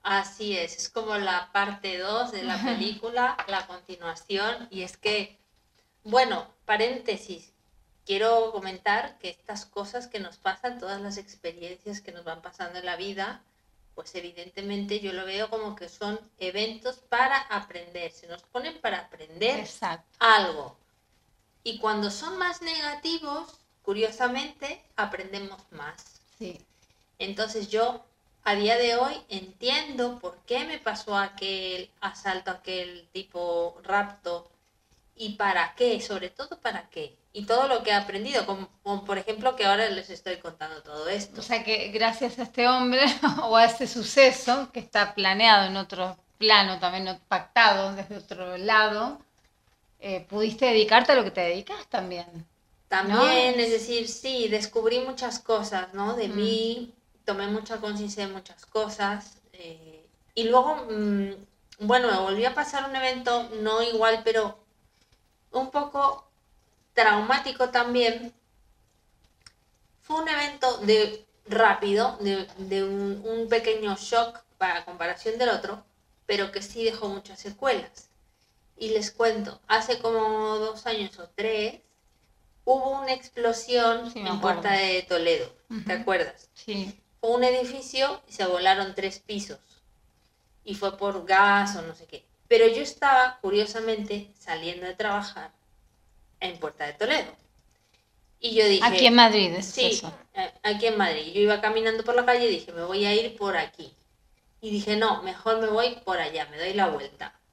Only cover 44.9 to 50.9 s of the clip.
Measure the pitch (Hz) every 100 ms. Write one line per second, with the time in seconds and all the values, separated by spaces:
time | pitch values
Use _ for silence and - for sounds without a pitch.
44.9 | 214 202 208 190 196 226 208 190 190 190
45.9 | 185 185 180 _ _ 214 208 196 185 180
46.9 | 185 190 185 _ 185 - 240 220 196 190
47.9 | 196 196 208 - 180 180 180 202 214 214
48.9 | 208 247 294 _ _ _ _ _ _ _
49.9 | _ 196 185 170 208 220 220 254 220 214